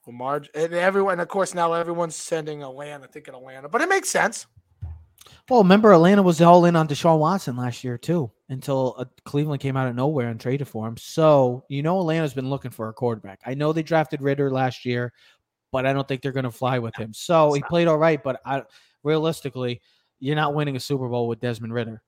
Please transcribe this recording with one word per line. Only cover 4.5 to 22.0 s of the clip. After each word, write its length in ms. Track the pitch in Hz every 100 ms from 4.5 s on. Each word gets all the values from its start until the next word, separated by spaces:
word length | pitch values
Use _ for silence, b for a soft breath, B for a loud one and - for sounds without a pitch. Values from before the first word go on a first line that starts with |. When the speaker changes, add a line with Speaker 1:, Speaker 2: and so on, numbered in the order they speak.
| _ _ _ - - _ _ b b _
Speaker 2:
Well, 120 | 254
remember 300 | 180 202 214
Atlanta 320 | 175 175 202
was 180 | 185 156
all 220 | 170 175 170
in 120 | 170
on 100 | 156
Deshaun 320 | 143 175 160
Watson 380 | 156 190 - 123
last 260 | 123 117
year 140 | 127 120
too, 340 | - 175 120 _ _
until, 480 | 131 143 135 131 107
uh, 60 | 123 _ -
Cleveland 360 | 143 151 139
came 140 | 139 135
out 140 | 131
of 60 | 120
nowhere 340 | 135 151 120
and 100 | 113
traded 300 | 123 139 135
for 180 | 110 110
him. 80 | 117
So, 680 | - - 156 143 127 123 _
you 160 | 139
know, 160 | 156 190
Atlanta's 340 | 165 165 151
been 160 | 123 131
looking 220 | 135 127
for 160 | - 110
a 60 |
quarterback. 480 | 107 120 110 98 95 120
I 80 |
know 200 | 135 151
they 100 | 160
drafted 380 | 156 165 151 147
Ridder 280 | 139 139 139
last 360 | 131 131 - 127
year, 260 | 123 123 b b b _ _ _
but 120 | 131 131
I 60 |
don't 160 | 139 135
think 140 | 131
they're 100 | 139
gonna 180 | 131 127
fly 300 | - 127 127
with 160 | 117 -
him. 180 | 107
So 380 | 107 - 165 151
he 80 | 143
Speaker 1:
Stop. 100 | -
Speaker 2:
played 180 | 170 170
all 80 | 151
right, 260 | 165 151
but 160 | 135 123 123
I, 180 | 135 113 b b b
realistically, 800 | 147 156 160 160 135 127 123 120 _ _ _ _
you're 160 | 131 151
not 180 | 151 147
winning 220 | 147 131
a 20 |
Super 300 | - 143 127
Bowl 180 | 120 117
with 140 | 113
Desmond 320 | 123 110 113
Ridder. 280 | 117 113 107